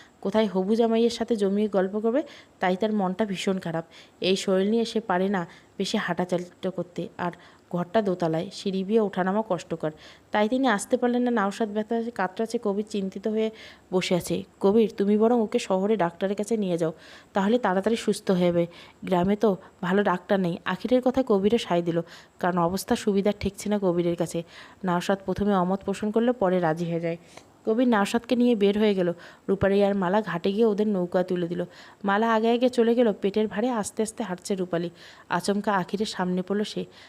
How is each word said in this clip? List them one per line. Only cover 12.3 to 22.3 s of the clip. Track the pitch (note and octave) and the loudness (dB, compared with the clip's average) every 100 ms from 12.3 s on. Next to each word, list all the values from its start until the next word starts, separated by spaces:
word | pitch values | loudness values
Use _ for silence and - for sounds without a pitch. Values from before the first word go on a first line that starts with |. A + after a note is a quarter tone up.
| - A3+ A#3 | -2 -4 -2
কবির | G#3+ G3 G#3+ | -2 -4 -4
চিন্তিত | G#3 F#3+ G3 A3 | -4 -4 -4 -4
হয়ে | G#3+ A3 A3 - - _ | -2 -2 -4 -20 -20 _
বসে | F#3 - F#3 | -2 2 0
আছে। | F3+ F3+ F#3+ - | 0 -6 -6 0
"কবির, | G3 A3 A3+ A3 | 2 4 2 2
তুমি | G3+ G#3 | 2 4
বরং | A3+ A#3+ | 4 2
ওকে | G#3+ A#3+ | 2 -2
শহরে | - F#3+ G3 G#3+ | 0 0 0 0
ডাক্তারের | F3 - G3 G3+ | 0 -2 -4 -4
কাছে | G#3 A3+ | -2 -2
নিয়ে | F#3+ E3+ | 0 0
যাও, | D#3+ - - - - | -2 -4 -16 -20 -6
তাহলে | G3+ G3 A#3+ | -2 2 2
তাড়াতাড়ি | G#3+ F#3 G#3 A3+ | 2 0 0 0
সুস্থ | - G3+ - | -2 -4 0
হয়ে | F3+ F3 | 2 4
যাবে। | F3 E3+ - - - | 2 -2 -4 -20 -14
গ্রামে | F3+ F3+ F#3 G#3 | -2 0 2 2
তো | A3+ F#3 - _ | 2 0 -6 _
ভালো | F3 G3 | 0 2
ডাক্তার | G3+ F3+ - G3 | 2 0 0 0
নেই।" | F3+ F3 - | 0 -2 -4
আখিরের | F#3 G#3+ B3+ | -4 2 2
কথায় | B3+ B3+ B3+ | 2 0 2
কবিরও | G3+ G3+ A#3 | 4 4 2
সায় | - F3 | 2 0
দিল, | E3+ E3+ E3+ - - | 0 -2 -4 -14 -20